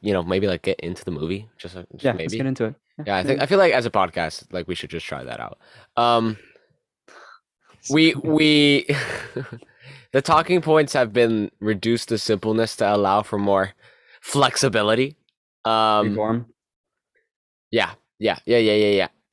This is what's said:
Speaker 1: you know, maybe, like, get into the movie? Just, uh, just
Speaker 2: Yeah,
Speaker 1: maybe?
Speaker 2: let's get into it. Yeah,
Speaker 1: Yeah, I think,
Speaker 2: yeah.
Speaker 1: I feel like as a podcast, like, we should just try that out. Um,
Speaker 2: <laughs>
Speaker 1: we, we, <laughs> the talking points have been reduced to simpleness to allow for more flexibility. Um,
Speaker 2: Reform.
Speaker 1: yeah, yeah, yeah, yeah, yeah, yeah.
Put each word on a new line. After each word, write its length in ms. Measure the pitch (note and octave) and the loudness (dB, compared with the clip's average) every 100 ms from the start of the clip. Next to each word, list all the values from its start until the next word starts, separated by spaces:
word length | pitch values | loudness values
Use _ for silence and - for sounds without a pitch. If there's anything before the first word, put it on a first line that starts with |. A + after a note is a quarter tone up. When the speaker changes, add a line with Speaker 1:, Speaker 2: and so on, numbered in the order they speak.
Speaker 1:
you 120 | G2+ | -2
know, 100 | F#2+ | -2
maybe, 240 | E2+ F#2+ G2 | 0 0 0
like, 160 | F2 | -2
get 160 | - - | -4 -4
into 260 | E2+ F2+ - | -6 -10 -10
the 60 | |
movie? 360 | D#2 D#2+ F#2+ A2 _ | -8 -6 -8 -10 _
Just, 160 | - F#2 | -18 -16
uh, 80 | F2 | -18
just 120 | - | -6
Speaker 2:
Yeah, 100 | C3+ | -4
Speaker 1:
maybe? 100 | A#2+ | -4
Speaker 2:
let's 100 | A#2+ A2 | -6 -4
get 100 | C3+ | -6
into 180 | C3 A2 | -4 -4
it. 100 | - _ - | -6 _ -14
Yeah, 40 | D3 | -4
Speaker 1:
Yeah, 100 | F#2+ | -4
I 60 | |
think, 140 | F#2+ C3+ | 0 -2
Speaker 2:
yeah. 60 | |
Speaker 1:
I 20 | C3 | 0
feel 140 | F#3+ | 2
like 140 | F3+ | 4
as 120 | B2+ A#2 | 2 0
a 60 | |
podcast, 600 | G#2 F#2 F2+ D#2+ - - | -2 -2 -2 -6 -8 -10
like, 160 | F2+ E2+ | -10 -8
we 60 | |
should 160 | F2 D2+ | -10 -8
just 160 | E2+ - | -10 -10
try 180 | C#2+ | -12
that 160 | C2 A#1 | -12 -12
out. 200 | A#1 - _ - _ - | -12 -16 _ -20 _ 0
Um, 420 | A#2+ A#2 A2+ G#2+ - _ _ _ _ _ _ | 2 2 0 -4 -14 _ _ _ _ _ _
Speaker 2:
<laughs> 840 | - - - _ _ _ _ - | -20 -20 -20 _ _ _ _ -2
Speaker 1:
we, 240 | C#3+ D#3+ C#3 | 4 4 2
we, 720 | E3 D3+ D#3 D3+ D3 C#3+ - C#3+ - - - - C3+ | -2 2 4 6 6 4 0 -4 -4 -10 -10 -12 -12
<laughs> 580 | A#2+ - _ C3+ C3+ _ | -16 -20 _ -20 -20 _
the 100 | C3 | -2
talking 380 | C3+ D#3 E3 F3+ | 2 2 4 0
points 320 | D#3 D#3 D3 | 4 2 2
have 200 | C#3+ A#2+ | 0 0
been 380 | G#2+ A#2 A2 G#2 _ | 2 2 2 -2 _
reduced 500 | G#2 G#2 A2+ A#2 - | -4 -2 0 -2 -2
to 80 | A2+ | -4
simpleness 580 | - G#2 A2 A2 A2+ - | 0 -2 0 0 -2 0
to 140 | G2+ G#2 | 0 2
allow 260 | G2 G2+ | 2 2
for 160 | G#2 G#2 | 0 -4
more 360 | G2+ G2 F#2+ - _ _ _ - | 0 0 0 -6 _ _ _ -20
flexibility. 920 | - C#3 C3 - C3+ A2 G#2 A2+ C3+ D3+ _ _ _ _ A2+ | -6 2 2 2 0 2 2 2 0 -6 _ _ _ _ -2
Um, 440 | A2 A2 G#2+ G#2 | 2 2 2 0
Speaker 2:
Reform. 380 | G#2 G#2+ A2+ A#2 _ _ _ _ _ _ _ _ _ _ _ _ | -2 -2 -4 -6 _ _ _ _ _ _ _ _ _ _ _ _
Speaker 1:
yeah, 220 | A2+ F2+ G2+ _ _ | -2 -2 -6 _ _
yeah, 220 | G#2+ E2+ - | -4 -2 0
yeah, 120 | A#2 | 2
yeah, 160 | A2 | 4
yeah, 160 | G#2+ G#2 | 4 4
yeah. 160 | G2+ F2+ _ _ | 2 0 _ _